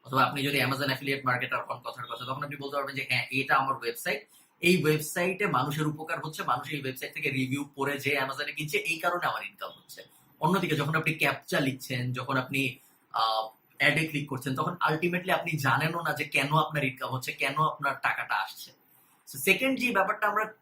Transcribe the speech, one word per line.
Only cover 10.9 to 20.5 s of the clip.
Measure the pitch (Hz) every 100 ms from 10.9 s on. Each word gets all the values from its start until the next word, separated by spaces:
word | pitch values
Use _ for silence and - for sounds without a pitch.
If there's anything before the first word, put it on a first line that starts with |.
| 160
আপনি | 160
ক্যাপচা | - 143 135 - 170
লিখছেন, | 135 127 - 123 123
যখন | 123 120 131
আপনি, | 127 135 135 - - _ _
আহ, | - 113 110 110 - _ _
অ্যাডে | 143 156 156
ক্লিক | 147 143
করছেন, | 131 139 131
তখন | 165 175 151
ultimately | 156 175 175 180
আপনি | 160 170 151
জানেনও | 131 123 160 170
না | 160
যে | 143
কেন | 147 143 135
আপনার | 156 151 151
ইনকাম | 131 127 127
হচ্ছে, | 127 147
কেন | - 139 143
আপনার | 156 - 143 127
টাকাটা | 120 113 117 107
আসছে। | 95 - - - _ _ _ _ -
So, | 127
সেকেন্ড | 190 185 262 254
যে | 247
ব্যাপারটা | 196 190 - 214
আমরা | 208 214